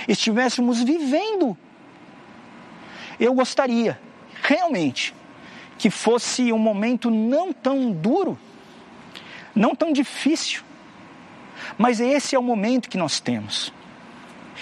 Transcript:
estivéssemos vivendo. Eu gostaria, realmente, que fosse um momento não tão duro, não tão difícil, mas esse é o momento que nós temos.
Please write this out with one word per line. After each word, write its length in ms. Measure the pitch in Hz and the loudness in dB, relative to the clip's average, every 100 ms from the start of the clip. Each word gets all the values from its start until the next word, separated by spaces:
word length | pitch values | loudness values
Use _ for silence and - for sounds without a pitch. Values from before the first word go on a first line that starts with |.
| - | -2
estivéssemos 760 | 202 226 220 254 - 247 233 | 0 2 2 2 2 0 2
vivendo. 720 | 247 330 277 302 427 415 277 170 - - - - - - - - - - - - - - - - | 2 0 0 0 0 0 0 -2 -12 -20 -20 -20 -20 -20 -20 -20 -20 -20 -20 -20 -20 -18 -12 0
Eu 140 | 226 | 2
gostaria, 680 | 262 254 - 269 233 220 131 - - - - | 4 2 2 2 2 2 0 -8 -20 -20 -4
realmente, 720 | - 302 349 214 147 131 - - - - - - - - | 0 2 2 2 0 -2 -6 -8 -20 -20 -20 -20 -20 0
que 140 | 208 | 0
fosse 600 | - 220 233 - - 240 | 2 2 2 2 0 2
um 60 | 220 | 2
momento 520 | 220 196 226 247 240 | 2 2 0 0 0
não 420 | 220 220 285 370 | 0 2 2 0
tão 380 | 277 262 277 254 | -2 0 0 0
duro, 480 | 165 185 339 349 151 - - - - - - - - - - - | 0 0 2 0 -4 -12 -20 -20 -20 -20 -20 -20 -20 -18 -20 -6
não 200 | 214 233 | 0 2
tão 180 | 330 320 | 2 0
difícil, 680 | 285 262 - 269 320 - - - - - - - - - - - - - - | 0 0 -2 0 0 -2 -8 -12 -20 -20 -20 -20 -20 -20 -20 -20 -16 -10 0
mas 240 | 240 226 | 2 2
esse 340 | 240 285 - | 2 2 0
é 40 | 262 | 0
o 40 | |
momento 460 | 247 226 208 254 - | 0 0 0 0 -2
que 80 | 190 | -4
nós 240 | 156 - | -2 -4
temos. 520 | - 117 104 - - - - - - - - - - - | -4 -4 -4 -8 -8 -12 -20 -20 -20 -20 -20 -20 -20 -12